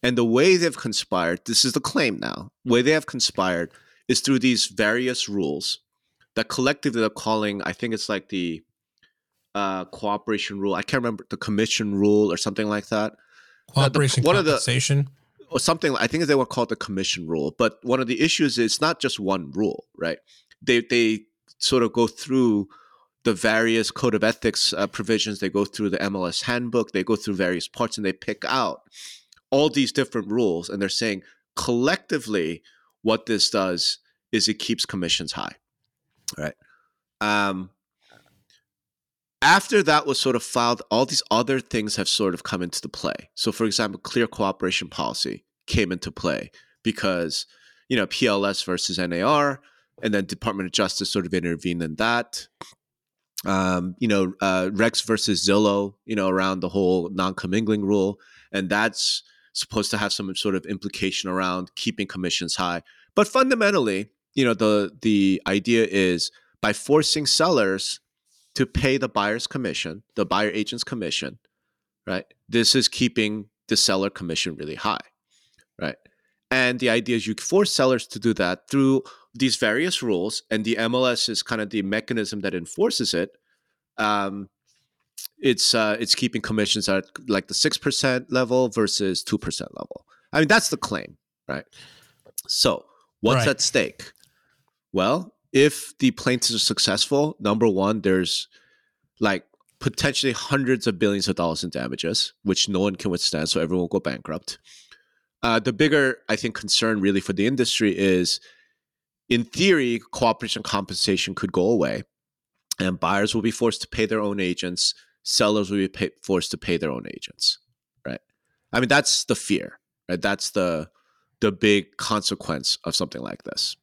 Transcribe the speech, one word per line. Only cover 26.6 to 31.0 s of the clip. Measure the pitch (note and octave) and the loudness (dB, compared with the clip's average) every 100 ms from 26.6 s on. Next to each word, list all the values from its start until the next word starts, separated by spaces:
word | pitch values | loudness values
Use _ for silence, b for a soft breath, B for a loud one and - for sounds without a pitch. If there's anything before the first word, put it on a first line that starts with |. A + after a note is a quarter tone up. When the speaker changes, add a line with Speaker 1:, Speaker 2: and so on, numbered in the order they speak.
| B2 A#2+ A2 | 0 0 0
Speaker 1:
They | G2+ F#2 | -2 0
go | G#2+ | 0
through | - F#2+ | 0 -2
various | F2+ F2+ - | 0 0 -4
parts | - A2+ - | -6 -6 -2
and | G2+ | -4
they | |
pick | F#2 - A2 - | -4 -6 -8 -2
out | C3 A2 C2+ _ B B B B B _ | -2 -2 -4 _ B B B B B _
all | C3+ D3+ | 4 4
these | C#3+ C3 | 4 0
different | - B2+ B2 G2 | 0 -2 -2 -2
rules. | A2 A2 E2+ F2 | 0 2 0 -4
And | G2+ | -4
they're | G2 | -2
saying | - | -2